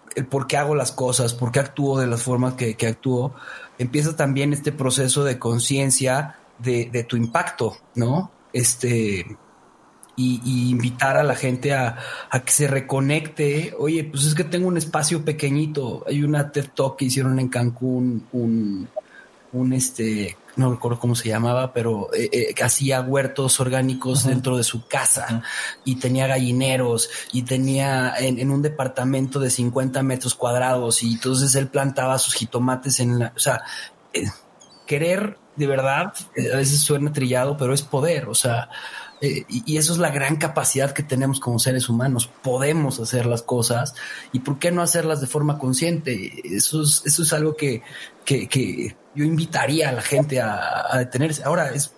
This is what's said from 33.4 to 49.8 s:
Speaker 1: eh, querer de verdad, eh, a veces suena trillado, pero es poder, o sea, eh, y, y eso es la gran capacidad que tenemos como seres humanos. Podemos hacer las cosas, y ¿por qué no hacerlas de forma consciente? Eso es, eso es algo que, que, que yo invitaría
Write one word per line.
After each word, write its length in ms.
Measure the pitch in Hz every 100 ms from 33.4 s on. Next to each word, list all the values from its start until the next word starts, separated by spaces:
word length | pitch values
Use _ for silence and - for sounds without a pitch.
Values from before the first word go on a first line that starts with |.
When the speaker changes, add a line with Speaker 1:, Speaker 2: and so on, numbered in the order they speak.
| 139 117 - - - - -
Speaker 1:
eh, 120 | - 101 - - - - - -
querer 520 | 143 165 202 202 - - 147
de 120 | 139
verdad, 460 | 135 135 143 190 - - 135
eh, 160 | 120
a 40 | 135
veces 220 | 139 147
suena 320 | - 143 147
trillado, 460 | 147 127 127 135 147
pero 160 | 127
es 80 | 143
poder, 480 | - 139 160 151 127
o 60 | 110
sea, 340 | 123 117 - - - - - -
eh, 240 | 143 - -
y, 240 | 120 147
y 40 | 151
eso 140 | 156
es 80 | 170
la 100 | 160
gran 280 | 139 135 156
capacidad 560 | 160 151 131 135 139
que 100 | 143
tenemos 380 | 147 131 135 139
como 180 | 123 113
seres 300 | 131 127 123
humanos. 400 | 117 135 120 - -
Podemos 600 | 131 127 143 160 139 120
hacer 240 | 110 123 120
las 160 | 117
cosas, 520 | - 123 117 107 - - - - -
y 80 | 127
¿por 180 | 143 143
qué 140 | 175
no 100 | 175
hacerlas 380 | 170 170 160 151
de 80 | 131
forma 320 | 151 147 143
consciente? 720 | 127 131 165 160 139 104 - - 76
Eso 380 | 98 - 156
es, 180 | 147 - 147
eso 180 | 156
es 100 | 151
algo 240 | 156 156 151
que, 240 | 143 117 - - - -
que, 240 | - 131 107
que 480 | 131 104 - - - -
yo 120 | 147 151
invitaría 640 | 156 165 - 139 160